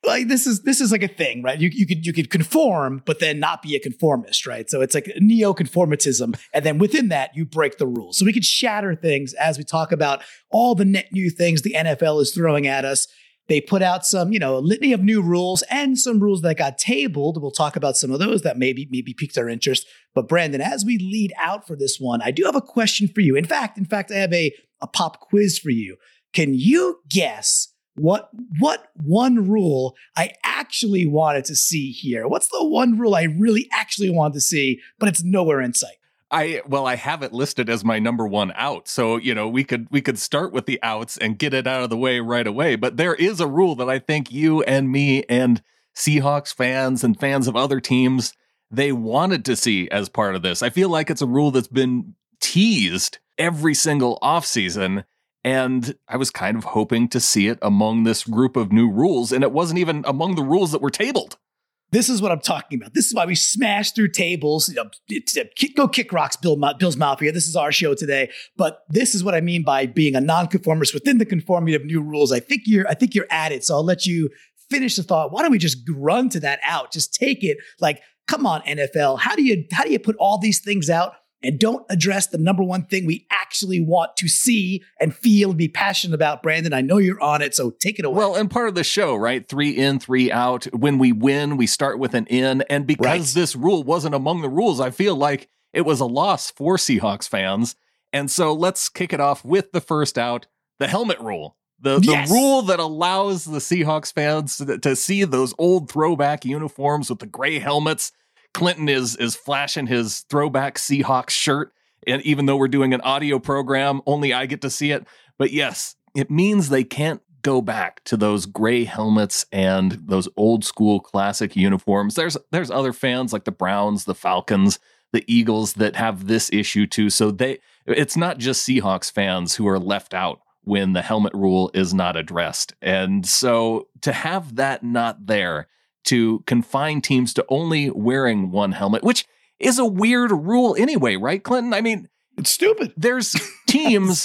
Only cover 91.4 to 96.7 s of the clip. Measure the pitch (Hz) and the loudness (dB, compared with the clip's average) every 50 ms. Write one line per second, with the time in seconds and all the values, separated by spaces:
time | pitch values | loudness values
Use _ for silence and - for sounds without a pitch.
91.4 | 147 147 147 135 120 107 - - 143 139 110 117 135 120 127 120 107 - 120 127 | -2 -2 0 0 0 0 0 0 -2 -2 -2 -2 -4 -2 -2 -2 -2 0 0 0
92.4 | 131 135 131 131 131 - 143 143 143 127 151 - 117 127 156 175 165 131 127 170 | 0 0 0 0 -2 0 -2 -2 0 -2 0 0 2 0 0 0 -2 -2 0 0
93.4 | 175 - - 127 127 175 208 170 139 127 160 170 143 160 147 139 131 147 175 170 | 0 0 -2 0 2 2 2 2 0 0 -2 -2 0 -2 -2 -2 -2 -2 -2 -2
94.4 | 156 135 131 160 220 220 165 123 139 127 120 - 190 208 180 135 143 147 143 135 | -4 -2 -2 0 2 2 0 0 -2 -4 -2 0 0 0 2 2 0 0 0 -2
95.4 | - _ _ _ _ _ - - 170 151 151 123 131 120 120 139 170 202 185 165 | -6 _ _ _ _ _ -2 -2 2 2 2 2 0 0 0 0 2 2 0 0
96.4 | - - - - 139 160 | -2 -10 -10 -4 0 0